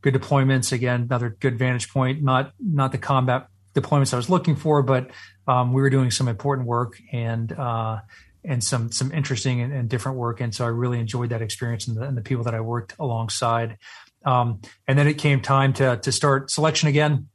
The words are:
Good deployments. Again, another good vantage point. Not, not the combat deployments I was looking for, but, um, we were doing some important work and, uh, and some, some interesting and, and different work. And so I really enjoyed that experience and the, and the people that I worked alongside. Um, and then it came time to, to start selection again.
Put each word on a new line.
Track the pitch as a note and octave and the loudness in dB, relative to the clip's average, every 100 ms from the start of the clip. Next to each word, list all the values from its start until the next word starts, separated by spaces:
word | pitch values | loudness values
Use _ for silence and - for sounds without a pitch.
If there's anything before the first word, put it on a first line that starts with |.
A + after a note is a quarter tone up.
Good | C#3+ | 2
deployments. | C3 - C#3 C3 C3 A#2 | 0 2 2 4 2 0
Again, | B2 B2 B2 | -2 0 0
another | A#2+ B2+ A#2+ G#2+ | 0 -2 -2 -2
good | C#3 A2+ | -4 0
vantage | B2+ B2 - | 0 0 -2
point. | C3+ B2+ C#3 | -2 0 0
Not, | C#3+ C3 C3+ _ | 2 2 0 _
not | A3+ D3 C3+ | -2 0 0
the | C3 | -2
combat | - C3+ B2+ B2+ - _ _ | 0 0 2 0 -4 _ _
deployments | - - D3 C3+ | -4 0 2 2
I | B2 | 0
was | B2 | 0
looking | F3+ - C#3+ | 0 2 0
for, | D#3+ D3 | 2 2
but, | C3 C3 C3 - - _ - | 4 2 0 -14 -20 _ 0
um, | B2+ B2 | 0 2
we | C3 | 2
were | C3+ | 2
doing | C3+ B2+ | 2 2
some | - B2 | 0 -2
important | G#2 C#3 C3+ B2 | -2 -2 -2 -2
work | A#2+ B2 - - | -2 -2 -8 -10
and, | B2 A#2 A2+ A2+ | -6 -4 -4 -6
uh, | - B2+ A2+ A2 A2 - - - _ | -6 -4 -4 -4 -6 -10 -20 -20 _
and | - B2+ | -6 -4
some, | G#2 B2+ A2+ | -2 -2 -4
some | - C3+ | -4 -4
interesting | D#3+ C#3 A#2+ C3 B2 | -2 -2 -2 -2 -2
and, | A#2+ | -2
and | C#3 A#2+ | -4 -4
different | A#2+ C3+ C3 | -4 -4 -4
work. | A#2 A#2 | -4 -4
And | A#2+ | -6
so | G#2+ | -4
I | A#2+ | -4
really | A#2 B2 B2 | -2 -2 -2
enjoyed | A2+ B2 A#2+ | -4 -4 -4
that | A#2 | -4
experience | A2 - B2 A#2 - | -6 -6 -6 -6 -6
and | A2 | -6
the, | |
and | C3 B2+ | -4 -6
the | |
people | G#2+ B2+ | -4 -4
that | A#2 | -2
I | A2+ | -4
worked | A2+ A#2 A#2 - | -4 -6 -6 -8
alongside. | D3 A#2 A2+ - A#2+ A#2 A#2 A2 - - - _ | -4 -4 -4 -2 0 0 -2 -8 -20 -20 -20 _
Um, | - B2+ A#2+ G#2 - - - | 0 2 2 -2 -10 -16 0
and | C#3 | 4
then | D3 | 4
it | |
came | D3 D3+ C#3 | 4 2 2
time | G#2 C3+ C3+ | 4 4 4
to, | C3 C3+ A#2+ | 4 2 2
to | - | 0
start | A#2+ D3 C3+ C#3 | 2 2 2 0
selection | - D#3 D3+ D#3 | 0 0 2 2
again. | C#3+ D3+ C#3+ - | 4 4 2 -2